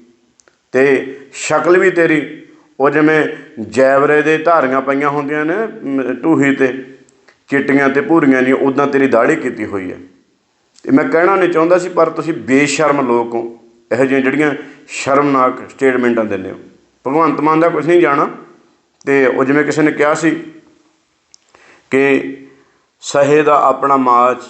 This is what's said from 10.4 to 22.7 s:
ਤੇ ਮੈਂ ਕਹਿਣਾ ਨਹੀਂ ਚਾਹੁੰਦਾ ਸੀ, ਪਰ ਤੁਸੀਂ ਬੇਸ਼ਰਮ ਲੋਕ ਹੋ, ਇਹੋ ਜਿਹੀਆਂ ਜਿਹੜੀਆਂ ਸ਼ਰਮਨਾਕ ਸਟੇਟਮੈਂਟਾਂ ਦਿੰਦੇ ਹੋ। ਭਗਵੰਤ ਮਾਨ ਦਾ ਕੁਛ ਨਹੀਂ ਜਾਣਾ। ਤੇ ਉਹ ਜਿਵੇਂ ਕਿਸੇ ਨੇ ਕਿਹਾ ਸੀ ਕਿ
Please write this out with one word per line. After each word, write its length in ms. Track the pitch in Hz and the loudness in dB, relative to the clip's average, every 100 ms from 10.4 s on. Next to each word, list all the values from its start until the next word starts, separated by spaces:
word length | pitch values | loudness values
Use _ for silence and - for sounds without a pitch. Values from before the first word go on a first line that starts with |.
| _ _ _ _ | _ _ _ _
ਤੇ 80 | - | -2
ਮੈਂ 140 | 135 135 | 0 2
ਕਹਿਣਾ 300 | 160 180 190 | 0 2 0
ਨਹੀਂ 140 | 175 | 0
ਚਾਹੁੰਦਾ 280 | 160 165 180 | 0 2 0
ਸੀ, 120 | 175 | 0
ਪਰ 200 | 170 160 | -2 -2
ਤੁਸੀਂ 240 | 160 151 | -2 -6
ਬੇਸ਼ਰਮ 760 | 160 107 135 143 143 151 143 131 | -8 0 0 2 0 0 0 0
ਲੋਕ 260 | 120 120 | -2 -2
ਹੋ, 260 | 117 - - - _ _ | -6 -8 -14 -20 _ _
ਇਹੋ 140 | 117 135 | -2 0
ਜਿਹੀਆਂ 160 | 135 | 0
ਜਿਹੜੀਆਂ 340 | 131 139 151 135 - - - | 0 0 -2 -4 -10 -20 -18
ਸ਼ਰਮਨਾਕ 840 | - - 139 143 135 127 - 98 | -10 -2 0 2 2 0 -2 -12
ਸਟੇਟਮੈਂਟਾਂ 560 | - 135 127 120 113 107 | -2 0 2 0 0 -2
ਦਿੰਦੇ 260 | 98 95 | -6 -8
ਹੋ। 40 | - - _ _ _ 123 | -14 -18 _ _ _ -4
ਭਗਵੰਤ 340 | 147 160 139 | 0 0 0
ਮਾਨ 180 | 147 156 | 0 2
ਦਾ 100 | 165 | 2
ਕੁਛ 160 | 160 147 | 0 2
ਨਹੀਂ 160 | 175 | 2
ਜਾਣਾ। 280 | 160 143 170 - - _ _ _ _ _ - | 2 0 -2 -6 -20 _ _ _ _ _ -2
ਤੇ 200 | 139 131 | 2 2
ਉਹ 180 | - | 2
ਜਿਵੇਂ 200 | 131 143 | 0 0
ਕਿਸੇ 180 | 147 147 | 0 0
ਨੇ 100 | 156 | 0
ਕਿਹਾ 220 | 151 151 | 2 0
ਸੀ 300 | 156 160 - - - _ _ _ _ _ _ _ _ _ _ - _ _ | 0 -2 -2 -8 -20 _ _ _ _ _ _ _ _ _ _ -20 _ _
ਕਿ 460 | 131 139 135 - - - _ _ | 0 2 0 -2 -12 -18 _ _